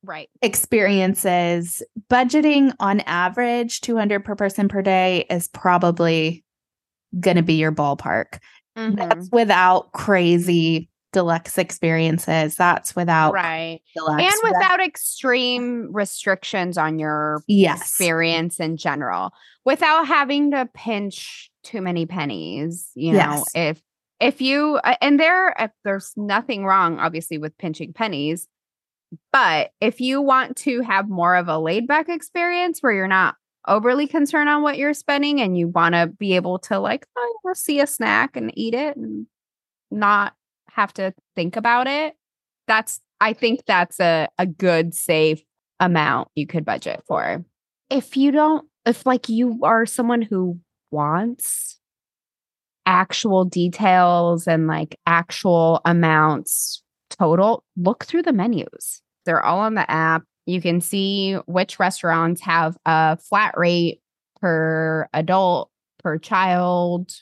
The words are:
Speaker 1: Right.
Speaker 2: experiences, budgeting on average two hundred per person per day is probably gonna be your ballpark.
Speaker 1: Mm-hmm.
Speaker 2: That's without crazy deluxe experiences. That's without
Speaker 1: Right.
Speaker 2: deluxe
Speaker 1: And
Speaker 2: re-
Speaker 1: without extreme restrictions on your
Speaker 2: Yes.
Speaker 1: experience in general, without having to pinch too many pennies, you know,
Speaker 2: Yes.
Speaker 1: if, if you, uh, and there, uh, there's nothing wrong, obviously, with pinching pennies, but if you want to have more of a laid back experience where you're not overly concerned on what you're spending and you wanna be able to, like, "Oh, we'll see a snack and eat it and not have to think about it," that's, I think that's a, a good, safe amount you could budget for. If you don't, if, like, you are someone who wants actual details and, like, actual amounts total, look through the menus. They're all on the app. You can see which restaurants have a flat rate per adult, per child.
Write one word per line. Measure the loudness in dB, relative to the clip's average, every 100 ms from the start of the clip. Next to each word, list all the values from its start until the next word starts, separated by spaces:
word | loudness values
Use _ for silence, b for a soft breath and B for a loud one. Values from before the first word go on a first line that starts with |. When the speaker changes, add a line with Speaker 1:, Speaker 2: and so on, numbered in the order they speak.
Speaker 1:
Right. | -14 -14 -16 _
Speaker 2:
experiences, | -2 -2 0 2 4 2 2 0 0 2 2 -2 -4 -10 -12 -16 0
budgeting | 2 4 4 4 4 4 2
on | 0 0
average | 0 -2 0 0 -2 0 -4 -6
two | -4 -2
hundred | 0 -2
per | -4
person | -2 -2 0 -2
per | 0
day | 2 2 2 0 -2
is | -4 -6
probably | -2 2 4 4 2 2 2 0 -4 _ _ _ _ _ _ _ -4
gonna | 0 2
be | 2
your | 0 0
ballpark. | 0 -2 -2 -4 -4 -6 -14 b b _ -8
Speaker 1:
Mm-hmm. | -4 -4
Speaker 2:
That's | -2 -4 0
without | 0 4 4 6 4 0
crazy | -8 0 2 4 2 4 2 2 0 -4 _ _
deluxe | -2 0 -2 -2 -4
experiences. | -4 -2 0 2 0 0 0 0 0 2
That's | 2 2 -2 -4
without | 2 4 4
Speaker 1:
Right. | 2 -2 -4 -8 -12 _
Speaker 2:
deluxe | -8 -4 0
Speaker 1:
And | 0 2
Speaker 2:
re- | 0
Speaker 1:
without | 2 2 2
extreme | 0 -4 -10 -4 0 0 0 -4 -4 -6 -6
restrictions | -4 -6 -4 -2 -2 -2 -4 -4 -2
on | -2 -2
your | -4 -2 -2 -4 2
Speaker 2:
Yes. | 4 4 2
Speaker 1:
experience | -6 -2 0 0 0 0 -4 -6
in | -6 -4
general, | -4 -4 -4 -4 -6 b b b
without | -2 0 2 2 2
having | 0 0 0 0
to | 0 -4
pinch | -8 -6 -6 -6 -10 -16 -18 -20 _
too | -14 -8
many | -4 -4 -4
pennies, | -4 -6 -6 -10 -8 -8 -10 -14
you | -6 2
know, | 2
Speaker 2:
Yes. | 2 -2 -4
Speaker 1:
if, | -2 -4 -4 _ _ _ _
if | 0 0
you, | 0 0 2 0
uh, | 0 0
and | 4 4
there, | 4 2 0 0
uh, | -6 _
there's | -6 -6 -6 -10
nothing | -2 -2 -2 -4
wrong, | 2 2 2 0
obviously, | -4 -4 -8 -8
with | -8 _
pinching | -8 -8 -12
pennies, | -6 -6 -4 -4 -6 -10 _ _ _ _ _ _ -20 _
but | 2 2 2 -2 _
if | -4 -2
you | -4 0
want | 2 2 0 -6
to | -4 -4
have | 0 0 0
more | 0 2 2
of | 2
a | -2
laid | -2 -2 0
back | -2 -2
experience | -8 -6 -4 -2 -2 -2 -2
where | 0
you're | 0 0
not | 2 2 -2 _ _ 0
overly | 2 2 0 0
concerned | 0 0 0 2
on | 2
what | 0 -2
you're | -2
spending | -2 -2 -2 0 0
and | 0 0
you | 0
wanna | 2 2 2 0
be | -2 0
able | 0 0 -6
to, | -4 -4
like, | -2 -4 -8 -6
"Oh, | -6 -6
we'll | -8
see | -6 -4 0
a | -2
snack | -2 0 0 0 -4
and | -10 -6
eat | -6
it | -4 -6 -8
and | -10 -10 -12 _ _ _ _ _ _
not | -2 2 2 0 _ _ _ _
have | -4 -4
to | -2 -6 -6 _ -6
think | -4 -2
about | 0 0 0
it," | -2 -4 -8 _ _ _ _ 0
that's, | 0 0 -12 _ _
I | -2
think | 0 0 0 0
that's | 0 0 0
a, | 2 2 -2 -2
a | -4
good, | 0 2 2 0
safe | -4 0 4 4 2 _ _ _ _
amount | 2 2 2 0 -4
you | -6 -4
could | -4
budget | -4 -6 -6 -10 -6
for. | -4 -2 -6 -10 _ _ _ _
If | -4 -2 0
you | 2
don't, | 4 2 2 -4 _ -2
if, | 0 0
like, | 0 0
you | 0 0 0
are | 2 2 0
someone | -2 0 0
who | 0 -2 -2 -4 _ _ _
wants | -4 0 0 -2 -6 -8 -8 -10 -14 _ _ _ _ _ _ _ _ _ _ 0
actual | 2 0 -2 0 2
details | 2 0 -2 0 4 6 6 4 2 0 0
and, | 0 0
like, | -2 -6 -4 2
actual | 2 0 -2 2 4 4 2
amounts | 2 2 4 4 4 2 -4 -6 -6 -10 _ _ _
total, | -2 2 4 2 0 _ -2
look | -2 -2
through | -2 -2
the | 0
menus. | 0 0 -2 -6 -12 -14 -14 _ _
They're | -2 0
all | 2 0
on | 0
the | -2 -2
app. | 0 2 0 -2 _ -4
You | -2
can | 0 0
see | 0 -2 -2 -2 -2 -4 -2
which | -2 -2 0
restaurants | -2 0 0 2 0 -2
have | 0 0 0 -2
a | 0 4 4 0
flat | -2 0 0 0
rate | 0 2 0 -4 _ _ _ _
per | -2 0 0 0 0 -2 -2
adult, | -4 0 2 2 0 -4 _ _ _
per | -6 -6
child. | -2 0 2 2 0 0 -2 -4 -6 -16